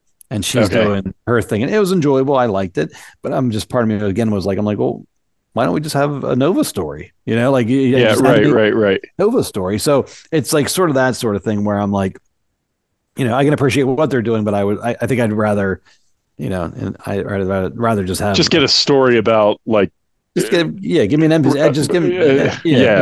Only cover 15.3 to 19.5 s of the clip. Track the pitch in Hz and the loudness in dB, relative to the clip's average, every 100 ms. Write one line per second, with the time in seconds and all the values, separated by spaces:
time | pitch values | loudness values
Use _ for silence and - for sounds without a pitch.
15.3 | 107 107 101 98 92 _ _ _ _ _ | 0 -2 0 -2 -4 _ _ _ _ _
16.3 | - 139 92 85 - 104 90 104 101 - | -12 -8 -6 -6 -8 -10 -8 -8 -6 -4
17.3 | 98 95 95 92 113 117 107 92 90 104 | -4 -2 -2 -4 -2 -2 0 -2 -4 -2
18.3 | 101 147 165 131 - - 139 131 117 104 | 0 2 2 2 0 2 2 4 2 2
19.3 | 110 104 | 2 2